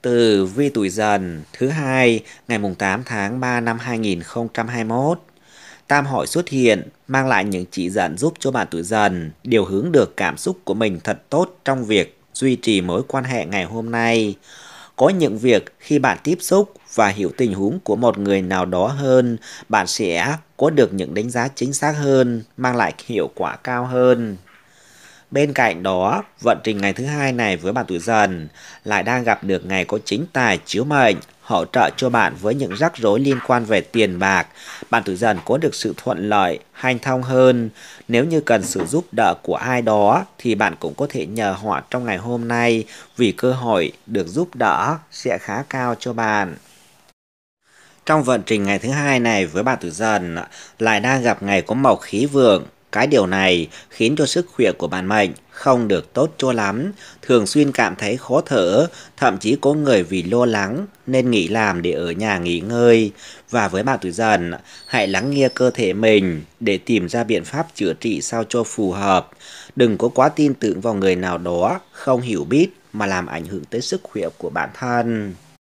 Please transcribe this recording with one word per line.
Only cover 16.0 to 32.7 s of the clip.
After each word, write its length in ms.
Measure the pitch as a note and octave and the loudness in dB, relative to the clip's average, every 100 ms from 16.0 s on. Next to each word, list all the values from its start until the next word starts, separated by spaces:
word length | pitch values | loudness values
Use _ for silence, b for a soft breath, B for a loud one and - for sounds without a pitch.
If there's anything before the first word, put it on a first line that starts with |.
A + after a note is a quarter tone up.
| C3 F2 | 2 0
tiếp 140 | - F3 | -2 -4
xúc 340 | - F#3+ G#3 - - | 2 2 2 -6 -10
và 140 | - G#2 | 2 2
hiểu 220 | G2 F#2 - | 2 -4 0
tình 180 | B2 | -2
huống 260 | F#2+ G2 F3+ | 0 -2 -2
của 160 | - G#2+ | -4 2
một 220 | A#2+ G2+ | 2 2
người 240 | G2+ G2 | 0 0
nào 220 | F#2 F#2+ | 0 -2
đó 220 | F2+ F2+ G2+ | 0 0 0
hơn, 500 | C#3 C#3 B2+ B2 A#2 B B B | 0 4 4 4 -2 B B B
bạn 180 | A2 F2+ | -2 0
sẽ 500 | - G2+ E2+ G2+ D#3 _ - | -2 -2 0 -2 -4 _ 0
có 140 | D3+ | 2
được 220 | D3+ A#2 | 4 2
những 220 | G2 F2 | 0 -4
đánh 160 | F2 A2+ | -4 -4
giá 180 | A#2+ B2+ | -4 -4
chính 240 | C3+ B2+ | -4 -6
xác 200 | C#3+ D3 | -2 -2
hơn, 500 | D3+ C#3+ C3+ B2 A#2 A2 - | 0 2 4 4 0 -8 -4
mang 200 | B2+ B2 | -2 0
lại 180 | F#2 - - | 0 -2 -6
hiệu 240 | A2+ C#2+ | -4 -4
quả 220 | - E2+ - | -4 -6 -6
cao 300 | - B2 B2 | -6 -6 -2
hơn. 500 | B2+ B2+ A#2+ A2+ F#2 b b b b b b b b b | 4 6 4 2 -8 b b b b b b b b b
Bên 220 | C#3 D3 | -2 0
cạnh 300 | C#3 A#2 E2+ | 2 0 0
đó, 400 | F#2+ F#2 F#2+ E3+ G3+ _ | -2 0 0 -2 -6 _
vận 180 | A#2 G#2+ | 0 0
trình 140 | A2 G#2 | 0 -2
ngày 140 | G2 | -2
thứ 120 | F#2+ | -2
Hai 280 | C3+ D3 C#3 | -4 -2 -2
này 240 | B2 A2 F2+ | -2 -2 -2
với 160 | F2+ | -2
bạn 120 | A#2+ A#2 | -4 -4
tuổi 100 | - | -4
Dần 500 | E2+ A2 G2+ F2+ D#2 B B B | 0 2 2 0 -10 B B B
lại 180 | G2+ G#2 | -4 -2
đang 220 | F2+ B2+ | 0 -2
gặp 200 | A#2 G#2 | 0 -2
được 220 | G2 F#2 F2+ | 0 -4 -2
ngày 180 | F#2+ | -4
có 140 | F2 G#2 | -2 -4
chính 220 | - G#2 D#3+ | -4 -6 -4
tài 260 | C3+ A#2+ F2+ | 0 0 0
chiếu 200 | - - | -2 -4
mệnh, 320 | C3+ D3 B2 F#2+ - _ | 0 4 4 2 -6 _
hỗ 220 | - G2+ | -2 -2
trợ 260 | E2 B2+ F2 - | 0 2 0 0
cho 140 | C3 | 0
bạn 240 | A#2+ F#2 E2+ | 2 0 0
với 140 | G2+ | -4
những 220 | C3+ A#2+ | -2 -4